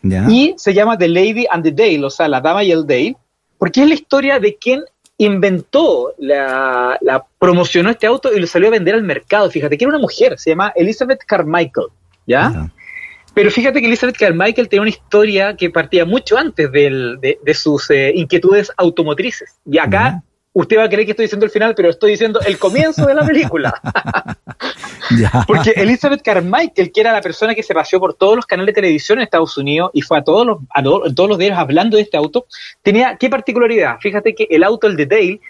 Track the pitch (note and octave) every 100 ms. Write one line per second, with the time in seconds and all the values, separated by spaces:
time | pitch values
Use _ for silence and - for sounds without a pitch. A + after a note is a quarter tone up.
0 | G2 F#2 A2+ A#3 D4+ F#4+ - G3 G#3+ A3
1 | F3 E3+ G3 A3 A#3+ E3+ D#3+ C#3+ G#3+ D#3
2 | C#3 - D#3+ C3+ D3 F3+ G3+ E3 D3+ B2+
3 | E3+ C4+ _ _ _ _ F#3 - D4 D#4+
4 | - C#4 C#4 C#4 G#3 G#3 A#3 C4 D#4 _
5 | _ _ G#3 G3 G3 F#3 - C#4 D#4+ D3
6 | B2 - C#3 C#3+ C3+ C3 C3+ B2+ B2 C3
7 | C3 C3 - _ F3+ F3 E3+ F3 F#3 A#3
8 | G#3+ F#3+ C4 G#3 F3 F3 G3+ A3 F3 A3
9 | G3+ C3 _ G3+ G3 E3 D3 D3 B3+ D4+
10 | - - F#3 D#3+ - D#3+ G3+ F#3+ F3+ A3
11 | B3 C4+ - G3 D#3 E3+ E3+ - E2+ _
12 | _ _ - B2+ D#3 G2+ D#2+ _ - -
13 | - - _ - G#3 G#3 B3+ C#4+ A#3 A#3+
14 | B3 A#3+ G3+ E3 G3 A#3+ A#3 G3+ G#3+ G#3
15 | _ G#3 G#3+ G3 G3 G3+ F3 E3+ D#3 F3
16 | E3+ A#3 - A3+ D#4 - D3 C#3 C#3+ C3+
17 | B2 B2+ C3+ D3 - D#3 D#3+ C#3+ - C#3+
18 | C3+ E3+ D#3+ F3+ F3 G3+ G3 - F3+ E3+
19 | D3+ D3 A#3+ - - _ - D3+ C#3+ F#3+
20 | B3 F3+ - _ _ G3 E3 A3 A3 G3+
21 | G#3+ G#3 A3 G3+ G#3 G#3 A3 G#3+ E3+ E3
22 | G#3+ G#3 A3+ G#3+ G3+ G3 G3 A3+ D#4+ D#4
23 | C#4+ C#4+ D4+ E4 B3+ E3 B2 - C#3 -
24 | - - - - - - - - - -
25 | - A#2 G#2+ B2 A2+ G#3+ A3 G#3 G3 B3
26 | C#4+ C#4+ - G3 F3 A#3+ E4 - F3+ -
27 | A3 A3+ F#3 D#3+ A3 A3 G#3+ G#3+ - F#3
28 | F#3 - F#3+ A3+ A#3+ F3+ G3 G#3 F#3+ D3+
29 | - A3+ A#3 E3+ E3 - C#3 D3+ F3+ D3
30 | - D#3 C#3+ F#3 B3 F#3+ C3 C#3+ C3+ E3+
31 | E3 C3 G3 G3 G3 F#3 C#3+ D3+ G#3+ G#3+
32 | G#3 D#3 D3+ A#3+ - - - - - G#3
33 | B3+ - C4 C4+ - A#3 A#3 A3+ D3 A#2
34 | G#3 G#3 G#3+ G#3+ - D#3+ F#3 A3 G#3+ E3+
35 | C#3+ G#3+ F3+ G#3 -